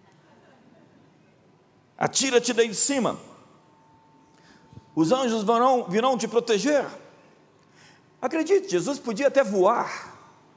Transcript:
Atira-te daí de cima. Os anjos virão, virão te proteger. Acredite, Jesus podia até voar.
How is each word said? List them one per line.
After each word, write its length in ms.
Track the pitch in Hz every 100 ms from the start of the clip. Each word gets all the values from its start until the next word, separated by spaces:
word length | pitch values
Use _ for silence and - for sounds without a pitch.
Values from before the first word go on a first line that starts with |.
| _ _ _ _ _ _ _ _ _ _ _ _ _ _ _ _ _ _ _ -
Atira-te 560 | - - 269 240 240
daí 140 | 226 233
de 60 |
cima. 440 | 196 - 277 180 - - - - _ _ _ _ _ _ _ _ _ _ - _ - _
Os 180 | - 160
anjos 300 | 254 254 220
virão, 420 | 202 233 254 254
virão 320 | 202 190 254 247
te 100 | 220
proteger. 600 | 233 233 208 226 285 220 - - - _ _ _ _ _ _ - _ _ -
Acredite, 500 | 254 330 311 381 -
Jesus 280 | 175 170 277
podia 300 | 233 208 269
até 160 | 269
voar. 720 | 226 202 185 233 - - - - - - _